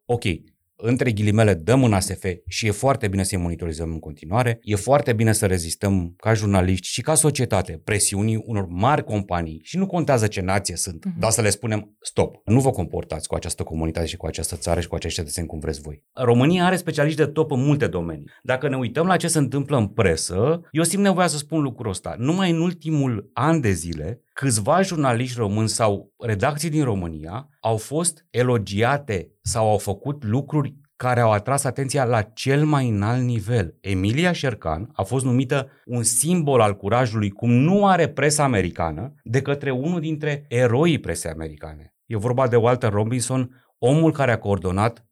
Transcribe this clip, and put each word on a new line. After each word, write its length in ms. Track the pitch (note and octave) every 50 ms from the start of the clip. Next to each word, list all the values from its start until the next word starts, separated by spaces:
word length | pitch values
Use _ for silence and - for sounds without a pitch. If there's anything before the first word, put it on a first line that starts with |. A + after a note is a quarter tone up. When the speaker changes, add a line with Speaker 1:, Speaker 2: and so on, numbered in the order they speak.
| _
Speaker 1:
Ok. 180 | _ A#2+ A#2 - G#2+ E2+ - - _ _ _ _ _ _ _ -
Între 280 | A2+ B2+ B2+ C3+ B2 A2+
ghilimele, 420 | G2+ G#2+ G#2 G2+ A2 A2+ G#2 F#2+
dăm 300 | E2 D#2 F2+ A#2 C3+ C3
în 80 | A#2+ G#2
A 80 | F#2+
S 180 | F#2 - F#2+ -
F 60 | - G2 F2 - -
și 200 | - F2+ - -
e 40 | G#2+
foarte 380 | G2+ - - C3+ C#3 C3+ - G2+
bine 140 | F#2+ G2 F#2+
să-i 160 | - - F#2
monitorizăm 520 | F2 E2+ E2+ E2 F2+ E2+ D#2+ D2+ E2+ D#2+
în 80 | D#2+ D#2+
continuare, 600 | - D#2 D2 - - D#2 F2+ A2+ B2+ B2 A2+ - _
e 120 | G#2 G#2
foarte 380 | G2 - A#2+ C3+ D3 C#3 C3+ A#2+
bine 200 | G#2+ A2+ A2 G#2+
să 140 | - -
rezistăm 680 | G2 F#2 F2+ E2+ E2 - - - G2+ G2 F#2+ F2 E2+ F2
ca 180 | _ - A2 A2+
jurnaliști 520 | G#2+ G#2 G2+ G2+ F#2+ F2+ F#2 F#2+ F#2 -
și 140 | - - -
ca 140 | A#2+ - D#3+
societate 680 | D#3 D#3+ D3+ - - B2+ A2+ A2 F#2+ F2 - E2 D#2 -
presiunii 580 | - G#2+ G2+ - - - G2 G#2 A2+ A2 A2 G#2+
unor 200 | A2+ A#2 G2+ G2 E2+
mari 360 | F2 F2 G#2 B2+ D3+ D3 -
companii 560 | - G#2+ G#2 G2 G2 F2+ E2+ E2+ D#2+ D#2 D#2+ -
și 160 | - - F3
nu 80 | G3
contează 400 | F#3+ F3+ F3 D#3 - C#3 A#2+ G#2+
ce 140 | G#2 - G#2
nație 360 | F2+ F2+ F#2+ G#2 G2+ - F2+
sunt, 280 | E2+ - G2 F2+ D#2 -
Speaker 2:
Mhm. 140 | G3 F3 E3
Speaker 1:
dar 120 | F2 A2
să 100 | G#2+ -
le 100 | A2+ G#2
spunem: 460 | G2 - - A2+ A2 G#2 G2+ - _ _
"Stop, 340 | _ - - - F#2 D#2 - - _
nu 160 | - G#2 C3+
vă 100 | C3 C3
comportați 580 | F#2 - F2 - - F2 E2+ - D#2 D#2+ - -
cu 60 | -
această 280 | E2+ - F2 - - F2
comunitate 440 | - E2 D#2+ D#2+ D#2+ D#2 E2+ E2
și 100 | D#2 E2
cu 100 | F2 -
această 300 | D#2+ D#2+ - E2+ - -
țară 240 | F2 - F2 E2+ E2
și 80 | E2+ E2+
cu 60 | -
acești 240 | F2 - F2 - -
cetățeni 280 | E2+ D2+ - - E2+
cum 120 | D#2+ - D#2
vreți 220 | C#2+ D#2 D2+ C#2+
voi." 240 | C#2+ D#2 D2+ - _ _ _
România 520 | - C3 A#2+ A#2+ A#2+ B2+ D3 F3+ F#3 F3
are 120 | F3+ F#3
specialiști 420 | F3 F3+ - D3 D3 C#3+ D3+ D#3 C#3
de 80 | D#3
top 240 | D3+ D3 D#3+ D#3 D#3
în 140 | D3 B2 C3
multe 220 | D3 D3 D3 A#2
domenii. 440 | G2 E2+ F2+ E2+ E2+ D#2+ C#2+ D2 - - _ _
Dacă 260 | B2 B2+ C3 D3+ C#3+
ne 80 | C3
uităm 300 | C3 B2+ A#2 - D#3 E3
la 100 | F#3 F#3
ce 120 | E3+ E3+ E3+
se 100 | E3 D#3+
întâmplă 380 | C#3+ A#2+ A2+ C#3+ C3+ - D3+
în 100 | C3 G#2
presă, 760 | G2 - - F#2+ F#2 E2 D#2 - - F2+ F#2 G#2+ C#3 E3 F3 E3+ -
eu 120 | - D3+ E3
simt 200 | F3 F#3+ G3 G3+
nevoia 240 | G3+ F#3 E3+ F3+
să 100 | E3+ C#3+
spun 260 | D3+ D3 - D#3+ D#3+ D3
lucrul 280 | C3+ A#2 - A#2+ G#2+
ăsta. 240 | F#2+ F#2 - F2 D#2+ D#2
Numai 320 | A#2 C3+ E3+ F#3+ F#3+ F3+
în 100 | E3 D#3+
ultimul 720 | E3 F3+ F3 - - D#3+ D#3+ D3 C3+ C3 A#2 G2+ - - _
an 280 | - B2 D3+ E3 E3
de 100 | B2+ G#2+
zile, 520 | F#2+ E2 D#2+ E2+ E2 D2+ D2 D#2 D#2 - _ _ _
câțiva 500 | - C#3 C#3 A#2+ G#2+ G2+ B2 D3+ F3+ F#3+
jurnaliști 560 | F#3+ F3+ D#3 D3 C3 A#2+ A2+ B2+ B2+ B2 A#2
români 300 | A2+ G2+ G2+ G#2+ A2 A2
sau 440 | G#2 - A#2+ G#2+ G2+ F#2+ - - _ _
redacții 520 | - A2+ G#2+ F#2+ G#2 C#3+ D3 D3 D3 E3+
din 140 | D3+ D#3 D3
România 640 | B2+ G#2 G2 F2+ E2+ D#2+ D#2 D2+ D#2 F2+ A#2+ C3+ - _ _
au 160 | - A2 A2+
fost 500 | G#2+ - - C3+ D#3 F3 E3+ - - _ _
elogiate 960 | - A2+ B2 B2+ B2 A#2 G2+ F#2 G2 G2 A2 A#2+ C#3 C#3+ C#3+ - G#2+ F2+ - - _ _ _
sau 280 | - - A#2 A2 G#2+
au 80 | G#2+ G2
făcut 460 | - - F#2+ F#2+ - C3+ D3 D3 -
lucruri 500 | G#2 G#2+ C3 C#3 - - D3+ C3+ A#2+ - - _ _ _
care 240 | _ - B2+ B2 A#2+
au 100 | A#2+ A2+
atras 340 | G#2+ G#2 G#2 - C3+ C#3 -
atenția 400 | C#3 B2 - C#3 C3 - C#3+ C3
la 180 | A#2 A#2+ A2+ G#2
cel 420 | - - - - C3 C3+ C#3+ D3+
mai 240 | D3+ D3+ C#3 C3 B2
înalt 340 | A2 G2+ G2+ G#2+ A#2+ B2+ B2+
nivel. 540 | B2 B2 A2+ F#2+ G#2 B2 A#2 F#2 D#2+ - _
Emilia 520 | _ F#2+ G2 F#2 F#2 G2+ A2+ C#3+ F3 F3+ F3
Șercan 580 | E3+ - C3+ A2 F#2+ - E2 D#2 E2 A2 A#2+ -
a 100 | - G#2+
fost 220 | - B2 C3+ C3
numită 440 | C3+ A#2+ B2 C#3 B2+ D3 C#3 B2+ - - _ _
un 180 | - A#2+ A#2+ A2+
simbol 580 | A2+ - - - D#3 F3+ F3+ D#3+ C#3 C3+ B2
al 160 | A2 G#2 G2+
curajului, 540 | - - G2+ A2 A#2+ C3 A#2+ G#2+ A2+ G#2 G2+
cum 200 | G2 - - A#2+
nu 360 | A#2+ B2 C3+ E3 F#3+ G#3 G3
are 220 | G3 F#3+ E3+ D#3+ C3
presa 360 | - - C3 D3+ D3 D3+ D3
americană, 720 | C#3 B2 G2+ F#2 F2 E2+ - E2+ E2 D#2 D2+ G#2 C3 - _ _
de 200 | B2 A2+ C3+ C#3
către 280 | C#3 C#3 C#3+ C#3+ C#3+
unul 300 | C3 B2+ C3+ E3 F3+ F3
dintre 440 | D3 D#3+ D#3 D3 D3 D3+ D3 C#3+ D3 -
eroii 500 | B2 A#2+ B2+ A#2+ A2+ B2+ D#3+ F3 D#3 A2+
presei 320 | - - E2+ E2 - E2+
americane. 640 | D#2+ D#2 D#2+ D#2 D2+ D2 - D#2+ D#2 D2 D2+ - _ _ _
E 100 | _ A2+
vorba 300 | G#2+ G2 B2+ B2 B2+ C3+
de 100 | B2 A#2
Walter 340 | A#2+ G#2+ A#2+ B2 A#2+ - A2+
Robinson, 760 | G2+ G#2 G#2+ A2+ B2 B2+ A#2 - C3 C3 B2+ B2 - _ _ _ _ _
omul 340 | - A#2+ C#3+ D#3 E3 D#3+ D3+
care 180 | D3+ C3+ A#2+
a 80 | A#2 G#2+
coordonat 680 | - G#2 G2+ F#2 E2 F#2 F2+ F#2+ G#2 A2+ - - _ _